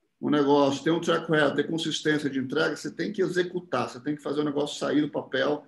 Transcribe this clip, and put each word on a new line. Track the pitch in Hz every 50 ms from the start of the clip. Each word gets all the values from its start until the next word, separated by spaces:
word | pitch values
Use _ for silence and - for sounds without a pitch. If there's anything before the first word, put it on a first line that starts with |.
| _ _ _ _
um | - 135
negócio, | 143 147 139 139 143 143 143 135 - - -
ter | 160
um | 165 165
track | - 180 165 160 165 -
record, | 160 151 147 135 139
ter | 151 143
consistência | - 160 160 - 160 147 - - 156 151 147 143 135
de | 131 135
entrega, | 123 120 135 151 165 - -
você | - - 151
tem | - - 170 214
que | 214 196
executar, | 185 160 170 180 180 180 - 180 175 - - 127 117
você | - - 123
tem | 123 147 151
que | 147
fazer | - 151 139 147
o | 151
negócio | 143 139 147 147 147 -
sair | - 151 139 127 147
do | 151 143
papel, | - 143 - - - 131 131 143 151 - -